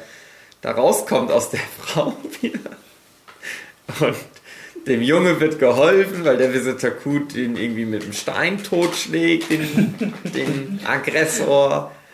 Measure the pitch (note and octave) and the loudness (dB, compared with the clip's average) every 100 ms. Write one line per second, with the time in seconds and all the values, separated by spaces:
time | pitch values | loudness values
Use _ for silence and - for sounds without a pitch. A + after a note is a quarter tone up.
0 | - - - - - _ - G#2+ C#3 - | -12 -20 -20 -20 -20 _ -6 2 4 2
1 | - C3 A#2+ A#2+ - A2+ - - - D#3+ | 0 0 2 2 0 -4 -8 -10 -4 -2
2 | - - - - A#3+ - - - - _ | -2 -4 -10 -8 -6 -6 -10 -18 -20 _
3 | _ _ - - - - - - - - | _ _ -20 -18 -14 -14 -16 -18 -12 0
4 | C#3 - - - - - - - - A#2+ | 0 0 -8 -20 -20 -20 -18 -8 -2 0
5 | A#2+ E3 F3+ D#3 D#3 D#3 B2+ B2 D3+ G3 | 4 4 4 4 0 4 4 6 6 6
6 | F#3+ F#3+ D#3+ A#2+ B2+ B2+ B2 B2 B2 A#2 | 4 0 2 4 2 2 -2 -2 -4 -4
7 | C#3 C#3+ C#3+ A#2+ B2 A2+ A#2 A2+ A2+ G#2+ | -2 -2 -2 -4 -4 -2 -4 -4 -4 -4
8 | G2 G#2 - G#2+ D#3+ G3+ - F3 E3+ - | -6 -8 -6 -2 -2 -2 -2 0 0 -2
9 | - D#3+ E3+ E3 - D#3 D3+ D3+ G#3 - | -4 0 2 2 0 -2 0 2 2 0
10 | G#3+ - F3+ C3 C3 C#3 C3+ G3 - C3+ | -6 -6 -8 -4 -4 -4 -6 -6 -2 -2
11 | - C#3+ D#3 D#3+ D3 C#3 C#3 D3 D3 - | 0 0 0 0 2 4 4 2 -4 -12
12 | - | -20